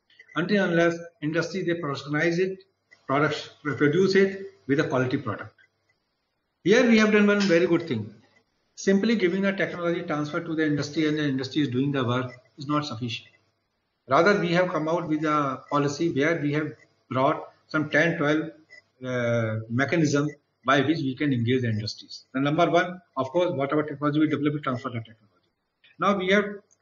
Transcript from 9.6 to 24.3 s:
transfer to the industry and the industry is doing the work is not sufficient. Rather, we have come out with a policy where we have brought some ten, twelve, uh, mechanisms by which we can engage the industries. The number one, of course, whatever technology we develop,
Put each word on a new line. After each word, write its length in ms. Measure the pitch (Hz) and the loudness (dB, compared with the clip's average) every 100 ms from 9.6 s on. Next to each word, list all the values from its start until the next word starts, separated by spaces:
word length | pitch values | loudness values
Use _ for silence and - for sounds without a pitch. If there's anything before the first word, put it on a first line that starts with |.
| 165 165 170 170 | -4 -4 -4 -4
transfer 380 | 170 151 147 175 | -4 -4 -4 -6
to 140 | 170 | -4
the 100 | 160 | -2
industry 420 | 156 139 143 165 151 | 0 0 -2 -2 -2
and 100 | 151 | 0
the 60 | |
industry 380 | 147 131 120 151 | -2 -2 -4 -2
is 60 | 135 | -2
doing 240 | 123 143 | 0 0
the 120 | 139 | 0
work 280 | 117 123 123 - _ - | 0 -2 -4 -10 _ -12
is 100 | 143 | -4
not 200 | 147 147 | -4 -4
sufficient. 420 | 113 123 - - _ _ _ _ _ _ _ - | -6 -8 -8 -14 _ _ _ _ _ _ _ 0
Rather, 320 | 139 196 190 | 2 4 2
we 80 | 170 | 2
have 160 | 175 180 | 0 0
come 200 | 165 156 | -2 -2
out 200 | 175 160 | -2 -2
with 160 | 151 | -2
a 380 | 156 151 139 127 - | 0 0 -2 -4 -4
policy 400 | 143 143 147 170 | -2 0 -2 -2
where 300 | 127 156 160 | 0 0 0
we 120 | 147 | -2
have 200 | 147 151 - _ _ - | -2 -4 -8 _ _ -6
brought 420 | 131 139 160 - _ - | 0 0 0 -6 _ -6
some 240 | 156 147 | -4 0
ten, 260 | 147 165 165 | 2 2 2
twelve, 340 | 147 156 160 - _ - _ _ | 0 0 -2 -10 _ -20 _ _
uh, 560 | 127 127 117 117 113 110 117 | -6 -2 0 0 0 -4 -4
mechanisms 640 | 120 135 175 143 143 151 - _ _ | -2 0 2 2 2 0 -4 _ _
by 160 | 120 139 | 2 2
which 180 | 131 151 | 2 0
we 160 | 135 | -2
can 180 | 127 147 | -2 -2
engage 300 | 123 117 127 | 0 0 0
the 60 | 120 | 0
industries. 560 | 107 110 - - - - | -2 -4 -10 -16 -20 -8
The 80 | 131 | -2
number 300 | 143 160 170 | 0 2 4
one, 300 | 170 180 185 _ - | 4 2 -4 _ -6
of 120 | - | -2
course, 200 | 175 170 | 0 0
whatever 300 | 135 139 151 | 0 -2 -2
technology 380 | 147 139 147 151 | -2 -4 -2 2
we 80 | |
develop, 260 | 151 | 2